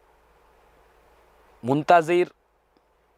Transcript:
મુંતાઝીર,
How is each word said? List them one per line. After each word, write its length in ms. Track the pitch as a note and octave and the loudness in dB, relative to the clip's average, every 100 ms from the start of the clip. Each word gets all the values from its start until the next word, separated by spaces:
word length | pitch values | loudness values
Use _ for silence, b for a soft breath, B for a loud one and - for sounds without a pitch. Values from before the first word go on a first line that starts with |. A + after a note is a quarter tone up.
| _ _ _ _ _ _ _ _ _ _ _ _ _ _ _ _ | _ _ _ _ _ _ _ _ _ _ _ _ _ _ _ _
મુંતાઝીર, 680 | A2+ C#3+ D3 F3 D#3 F3 F3 - _ _ _ _ _ _ _ | -4 -4 2 2 2 -2 -4 -8 _ _ _ _ _ _ _